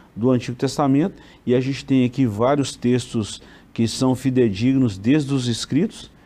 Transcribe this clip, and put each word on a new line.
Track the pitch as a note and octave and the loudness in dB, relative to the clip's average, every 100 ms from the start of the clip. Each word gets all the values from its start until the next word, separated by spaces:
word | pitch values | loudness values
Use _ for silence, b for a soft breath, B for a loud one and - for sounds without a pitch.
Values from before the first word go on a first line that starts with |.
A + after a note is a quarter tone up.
| B G2+ | B -2
do | B2 | 2
Antigo | B2 - A#2+ | 2 0 -4
Testamento, | C3+ - C#3+ C#3 F#3 - B B A#2 | -4 0 2 2 0 -4 B B 0
e | |
a | B2 | 0
gente | C3 C3 | 0 -6
tem | - C3+ | 0 2
aqui | B2 C#3 B2 | 2 0 -2
vários | G2+ B2 D3 B2+ | 0 0 0 -2
textos | - A#2+ B2 B2 A#2 G2+ - B B B | -4 0 0 -2 -6 -6 -10 B B B
que | - A2+ | -4 -2
são | - C3 | 0 0
fidedignos | B2+ C#3 B2+ A#2 F#2+ B2+ C3+ B2 F#2 | 0 0 2 2 2 0 2 0 0
desde | G#2+ D3+ C3+ | 0 2 0
os | C#3 B2 | -2 -2
escritos. | A2+ - C3+ A3 - - b | -4 -2 -2 -2 -4 -20 b